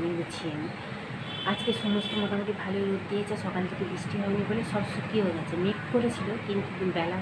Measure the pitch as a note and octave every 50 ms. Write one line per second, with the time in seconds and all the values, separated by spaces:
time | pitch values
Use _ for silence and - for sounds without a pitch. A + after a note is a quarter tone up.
0 | E3 F3 F3 E3+ E3 - - - - D#3+ D3 D3+ D#3 - - - - - - -
1 | - - - - - - - - - F#3 G3+ - - A#3+ G3+ - - G#3 G3+ G#3
2 | G3+ - - G#3+ G3+ G3 G3+ G3+ G3+ G#3+ G3+ - - F#3+ F#3+ G3 G3 G3 G3 F#3+
3 | - - G3+ G#3 G3+ G3+ G#3+ G#3 - F#3 F3 F#3 F#3 F3+ - - G3 F#3 F#3 -
4 | - - - G3+ G3+ G3 G3 G3+ G3 - G#3+ A#3 A3+ - - G#3 G3 - - -
5 | - - - A3 G3 F3+ E3 D#3+ D3+ - E3 E3+ F3+ G3+ G#3 - - - A#3+ A#3+
6 | A3+ A#3 - - F#3+ G3+ G#3+ A3+ - - G3+ G3+ - - F#3+ F3+ F#3+ F#3 E3+ F3
7 | E3 E3+ F3+ F#3